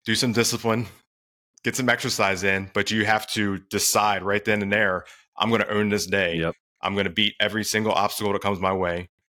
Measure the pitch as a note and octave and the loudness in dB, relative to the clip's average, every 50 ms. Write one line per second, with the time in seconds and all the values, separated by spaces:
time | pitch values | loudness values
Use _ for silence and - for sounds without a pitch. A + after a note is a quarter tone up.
0 | - - A2 A2 C#3 B2+ G#2+ A#2+ A#2 - - A2+ - A#2 A2 A#2 A#2 F#2+ - - | -4 -2 0 0 0 0 2 2 0 0 0 -2 0 0 0 0 -2 -6 -10 -20
1 | _ _ _ _ _ _ _ _ _ _ _ _ - A#2+ A2+ - C3 B2 A#2+ A#2+ | _ _ _ _ _ _ _ _ _ _ _ _ -4 -4 -2 0 2 2 2 2
2 | - B2+ - - G#2+ G2 G2 F2+ F#2+ G2 F#2+ F#2+ G2 F#2+ - G#2 G2+ - A2 A2 | 0 -2 0 2 2 2 2 2 0 0 0 0 -2 -2 -2 -2 -2 0 0 0
3 | G#2+ G#2+ A2 A2 - - - A2 G#2 G2+ G2 F#2+ - - - G2+ - - - A2+ | 2 2 2 0 0 -2 -4 -2 -2 -2 -2 -4 -6 -4 -4 -2 0 2 2 2
4 | G#2 G#2 G2+ F#2+ F2+ G2 G2+ G#2 G2+ A2 G#2+ G#2 G2+ G2 G2+ G#2+ G#2+ G2 F#2 F2+ | 2 2 2 0 0 0 -2 0 0 0 0 0 0 0 0 2 2 2 0 -2
5 | - - - - _ _ - - G2 A2+ A2+ A2 G#2 - G#2 G#2 G#2+ G#2 G2+ G#2 | -6 -10 -20 -20 _ _ -6 -4 -2 2 2 2 2 2 0 0 0 2 0 -2
6 | - F#2 F#2 G2 F#2+ F2 E2+ E2 E2 E2 - _ _ _ _ - - F#2+ G2 G2+ | -2 0 0 0 0 0 0 0 -2 -2 -4 _ _ _ _ -8 -6 -4 -2 0
7 | G2 F#2+ E2 A2 G#2+ G#2 - - G#2 G#2 G2+ A2 G#2 - - G#2+ A2 G#2+ F#2 F#2 | -2 0 0 0 0 0 0 0 -2 0 0 -2 -2 0 0 0 2 2 2 2
8 | G2+ G2+ - - G#2+ G2+ G2+ G2 - G2+ G2+ F2+ F#2+ F#2+ F#2+ F#2+ F#2 F2 F2 F2 | 2 0 -2 -2 -2 -2 -2 0 -2 -2 -2 0 0 0 0 0 0 -2 -2 -4
9 | F2+ - _ _ _ _ _ | -6 -10 _ _ _ _ _